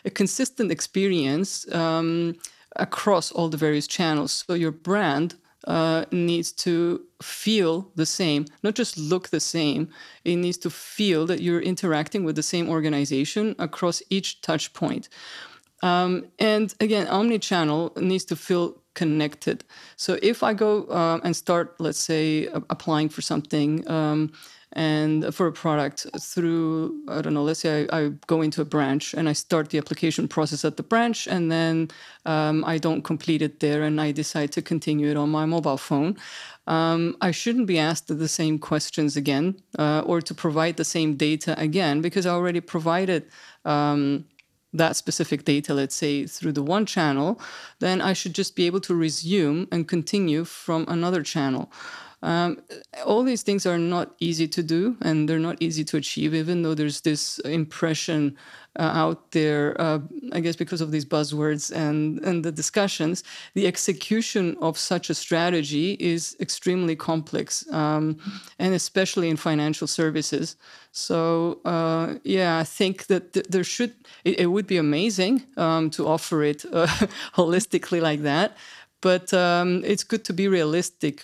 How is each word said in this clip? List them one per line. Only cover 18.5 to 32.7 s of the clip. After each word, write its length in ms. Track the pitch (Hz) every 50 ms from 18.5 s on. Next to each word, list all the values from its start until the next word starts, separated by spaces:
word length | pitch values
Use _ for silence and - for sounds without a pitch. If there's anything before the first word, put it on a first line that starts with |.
| 185 175 170 165 - - _ _ -
connected. 720 | - 180 156 151 156 151 147 - - - - - - - _ - - - - -
So 200 | - - - - -
if 200 | - 214 233 -
I 120 | - 226 214
go, 320 | 196 220 214 208 208 -
uh, 340 | - - 180 165 165 165 165 -
and 120 | 175 160
start, 400 | - - - 175 170 160 - - -
let's 200 | 165 156 151 -
say, 480 | - - 160 156 156 156 156 156 -
a-, 160 | - 330 139 - -
applying 400 | 156 - - 165 156 151 156 151
for 120 | - -
something, 680 | - - 165 151 151 - - 151 143 147 156 160 - -
um, 400 | 165 160 151 151 151 156 156 156 156 - - - - - - -
and 600 | - - 160 156 156 151 156 156 156 156 156 - 156
for 140 | - 180
a 40 | 165
product 540 | 156 - - 165 151 151 143 143 - - - - - -
through, 840 | - - - 185 170 165 165 165 160 160 160 160 160 - 320 294 302 269
I 120 | - 160
don't 120 | 151 151 151
know, 100 | 147 143
let's 160 | 156 160 -
say 280 | - 160 151 151 147 -
I, 80 | 160 160
I 120 | 147 147 147 147 -
go 140 | - 165 160
into 200 | 156 156 - 165
a 40 | 147
branch 480 | 147 - 151 139 135 139 151 - - -
and 160 | 165 165 151
I 40 | 143
start 360 | - - - 175 160 151 156
the 80 | -
application 500 | 151 143 - 156 - 170 160 - - 135
process 380 | - - 160 156 147 151 143 -
at 100 | 156 151
the 80 | - -
branch, 440 | - 226 226 233 240 220 - -
and 240 | - 185 180 170 160
then, 380 | 160 165 165 165 160 165 165 160 - - - - - - -
um, 380 | 165 160 151 151 151 156 156 -
I 120 | -